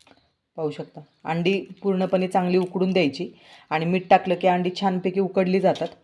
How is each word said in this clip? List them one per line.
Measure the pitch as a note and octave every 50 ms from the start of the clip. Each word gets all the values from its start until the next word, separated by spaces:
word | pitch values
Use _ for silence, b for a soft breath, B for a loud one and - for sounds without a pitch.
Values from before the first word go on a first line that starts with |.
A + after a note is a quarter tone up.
| _ _ - _ _ _ _ _ _ _ _
पाहू | - D#3+ D3+
शकता | D3 - D3+ - - D#3 D3 - _ _ -
अंडी | - E3 E3+ F3 F#3 G3 G3 - - F#3+ - -
पूर्णपणे | G3 F#3+ F#3 F#3+ F3+ F#3+ F#3 F#3 F#3
चांगली | F#3 F#3+ F3+ F3+ F3+ F#3
उकडून | F3+ F3+ - F#3 F3+ F#3 F#3
द्यायची | F#3+ E3 C#3 C3 - F3 - B B B B B B B B
आणि | D#3 D#3+ E3
मीठ | E3+ F#3 F#3+ F3+ -
टाकलं | G3 F#3 F#3 F#3 F3+
की | F3 F#3
अंडी | F#3 F3+ F3+ F3+ F#3 F3+ -
छानपैकी | G3+ G3 F#3 F3+ F3+ F#3+ F3+ G3
उकडली | G3 F3+ F#3+ G3 F#3+ F3+ F#3 F#3+
जातात. | F3 F#3 D3 - E3 E3+ - -